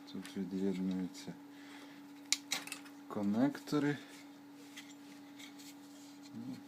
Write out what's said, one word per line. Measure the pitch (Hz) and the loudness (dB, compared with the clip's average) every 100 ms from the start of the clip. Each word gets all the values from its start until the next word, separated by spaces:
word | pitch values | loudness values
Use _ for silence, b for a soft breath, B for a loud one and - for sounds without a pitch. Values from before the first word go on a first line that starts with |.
| - | -8
Тут | 95 - 98 | -6 -4 0
від'єднуються | 87 95 98 92 95 92 90 - - - - B B B B B B - - - - - - - - - - | 2 4 4 6 4 4 2 -2 -8 -8 -10 B B B B B B -6 0 0 2 -2 -2 -8 -10 -12 -2
конектори. | 107 101 107 143 - - 147 143 143 B B B B - - - - - - - - - - - - - - - - - - - 113 | 4 6 8 8 6 4 6 8 4 B B B B -14 -14 -12 -12 -12 -12 -12 -12 -12 -12 -12 -12 -12 -12 -12 -14 -14 -12 -8 -6
Ну, | 123 - | -4 -4